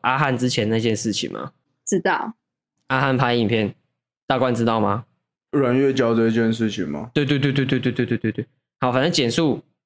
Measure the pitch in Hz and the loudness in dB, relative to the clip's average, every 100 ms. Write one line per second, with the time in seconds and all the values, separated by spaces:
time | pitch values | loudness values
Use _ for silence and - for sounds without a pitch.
0 | 123 135 143 120 123 123 107 113 117 107 | -2 0 0 0 0 0 0 0 0 0
1 | 113 95 - 50 - - _ _ - 196 | -2 -4 -6 -8 -12 -16 _ _ -4 -2
2 | 196 156 220 - _ _ _ _ - 131 | 0 -2 -4 -12 _ _ _ _ -4 0
3 | 139 131 123 120 107 113 104 - _ _ | 2 2 2 2 2 2 0 -4 _ _
4 | _ _ - 131 127 117 117 113 104 104 | _ _ -4 0 0 0 0 2 0 -2
5 | - _ _ _ _ 143 127 127 139 131 | -6 _ _ _ _ 0 2 2 2 2
6 | 117 113 113 113 113 113 110 101 80 73 | 2 2 2 2 0 0 -2 -4 -6 -8
7 | 117 151 135 143 143 139 135 127 131 113 | -4 -2 0 0 0 0 0 0 0 -2
8 | 117 113 110 107 - _ _ _ 127 127 | -2 -2 -2 -4 -8 _ _ _ 0 2
9 | 156 175 120 117 156 - - _ | 0 0 0 0 0 -2 -8 _